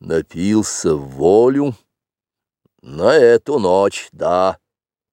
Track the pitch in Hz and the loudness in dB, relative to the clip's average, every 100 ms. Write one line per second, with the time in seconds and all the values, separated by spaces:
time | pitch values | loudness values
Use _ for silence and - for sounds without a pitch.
0 | - 82 - 82 98 107 101 - 87 76 | -6 -6 -6 -6 -2 0 -2 -4 -4 -4
1 | 69 67 80 104 123 139 143 110 _ _ | -6 -2 2 4 2 0 -4 -8 _ _
2 | _ _ _ _ _ _ _ _ - 76 | _ _ _ _ _ _ _ _ -16 -2
3 | 101 151 120 117 - 143 95 95 101 - | 2 4 4 4 0 -4 0 0 0 -4
4 | - - 78 90 95 90 _ _ _ _ | -14 -8 -4 -2 -2 -4 _ _ _ _
5 | _ | _